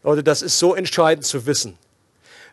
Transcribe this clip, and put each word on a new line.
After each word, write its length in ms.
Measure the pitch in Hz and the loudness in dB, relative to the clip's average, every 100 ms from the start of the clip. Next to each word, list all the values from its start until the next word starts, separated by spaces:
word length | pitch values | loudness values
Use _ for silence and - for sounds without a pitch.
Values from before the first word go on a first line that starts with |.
Leute, 180 | 147 151 | 0 0
das 200 | 151 143 | 2 0
ist 180 | 123 - | -2 2
so 140 | 175 | 2
entscheidend 520 | 185 180 - 160 160 135 | 2 -2 2 2 2 -2
zu 180 | 139 | -6
wissen. 320 | 117 143 113 90 _ _ _ _ _ - - | -4 -4 -4 -14 _ _ _ _ _ -20 -20